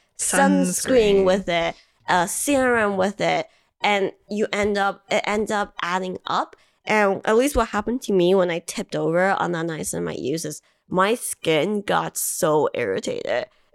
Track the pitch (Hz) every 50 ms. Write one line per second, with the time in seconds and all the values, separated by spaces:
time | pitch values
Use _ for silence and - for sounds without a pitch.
0 | _ _ _ - - - - 269 285 190 190 190 180 180 180 - - - 262 247
1 | 220 208 196 196 190 185 185 208 185 - 170 170 170 170 - - _ _ _ _
2 | - - 175 180 170 196 - - - 285 285 269 262 254 240 233 214 202 196 190
3 | 185 202 202 - 170 165 160 160 156 - _ _ _ _ _ _ - 202 202 202
4 | 190 170 - _ _ - 208 208 220 - - 202 202 214 202 202 196 196 185 -
5 | _ - 220 214 - - 208 214 214 208 220 202 202 202 - - - 170 180 185
6 | 185 185 180 196 - - 160 196 311 - - _ _ _ _ _ - - 214 214
7 | 208 196 196 - - - 220 226 254 285 - 254 226 - - 208 208 220 233 262
8 | - - 202 185 175 175 190 196 180 180 165 175 - - - - 196 - - 156
9 | 156 156 165 175 185 196 190 - - 170 175 165 165 165 160 147 - - - 165
10 | 175 165 - - 78 123 151 165 165 151 151 - _ _ _ _ _ - - 185
11 | 190 202 220 - - - - _ - 165 160 151 143 196 214 208 202 - 180 165
12 | 165 165 - - - - - - - 156 151 156 139 - - - 120 101 92 -
13 | - - - - - - 107 123 - - _ _ _ _